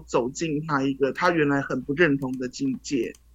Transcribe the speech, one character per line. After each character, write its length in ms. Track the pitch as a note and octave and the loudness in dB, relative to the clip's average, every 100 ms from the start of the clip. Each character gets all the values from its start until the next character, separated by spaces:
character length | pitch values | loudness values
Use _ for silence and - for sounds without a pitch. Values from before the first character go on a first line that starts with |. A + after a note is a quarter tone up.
| - | 2
走 220 | D3 A#2+ | 0 0
进 360 | D3+ E3 D3 D#3 | -2 -4 -2 0
他 160 | C#3 | 0
一 120 | C#3 C3+ | 0 2
个 160 | C3 | 0
他 180 | - F3+ | 2 2
原 180 | E3 C#3+ | 4 2
来 140 | C#3 | 2
很 180 | C3+ C3 | 0 -4
不 120 | B2 | -2
认 240 | C#3+ E3 C#3 | 2 4 4
同 180 | C3 B2+ | -2 -4
的 100 | B2 | -6
境 320 | - C3+ B2 | -4 -4 -4
界。 320 | - C3+ G2 - _ | -2 -2 -2 -8 _